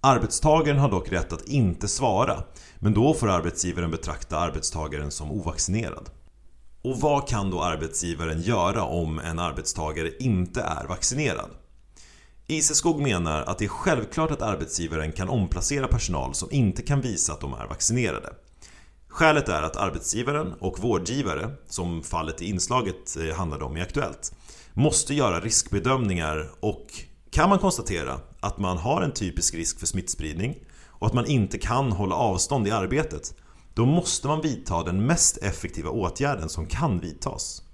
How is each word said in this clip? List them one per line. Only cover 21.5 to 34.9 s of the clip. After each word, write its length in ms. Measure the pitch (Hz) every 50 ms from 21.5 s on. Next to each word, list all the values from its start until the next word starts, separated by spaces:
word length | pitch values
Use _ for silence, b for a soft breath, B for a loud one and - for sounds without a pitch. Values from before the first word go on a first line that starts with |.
| 143 - - -
som 360 | - - 87 87 85 80 78
fallet 380 | - - 82 80 78 80 -
i 40 | 87
inslaget, 720 | 92 104 90 82 - 120 127 117 95 87 - - - - 80
eh, 180 | 80 80 78
handlade 300 | 85 95 80 76 67 71
om 120 | 67 71 80
i 40 |
Aktuellt, 540 | 87 - - 143 139 85 69 - - - B B B B B B B B B
måste 400 | - 120 175 - - - - 147
göra 260 | 147 139 107 87 85
riskbedömningar 1120 | 87 113 - - - - - 101 85 120 135 131 120 101 92 87 82 76 76 78 78 78 - -
och 280 | - 104 104 - - - - - - - - - - -
kan 180 | - 135 156 185
man 100 | 202 190
konstatera 600 | - 190 180 - - - 98 82 71 65 65 - - - - -
att 180 | - 101 - -
man 200 | 101 92 90 85
har 240 | 80 117 143 180
en 120 | 185 151 -
typisk 420 | - 107 90 80 - 85 - -
risk 240 | 82 80 80 - -
för 80 | - 85
smittspridning 680 | - 95 87 - - - 76 78 76 82 98 127 - - B B B B B B
och 200 | B B - 107
att 60 | -
man 120 | 120 117
inte 320 | - 143 127 104 95 - 101
kan 340 | - - 127 127 139 127
hålla 240 | 107 87 101 95 87
avstånd 520 | - 127 110 95 87 - - 139 135 107 98
i 40 |
arbetet, 640 | 110 110 95 92 127 143 156 - - 73 - - - b b b b b b b b
då 120 | - 117
måste 420 | 127 151 175 165 - - - - 139
man 140 | 151 156
vidta 420 | 160 156 123 85 - - 90 82 82
den 220 | 85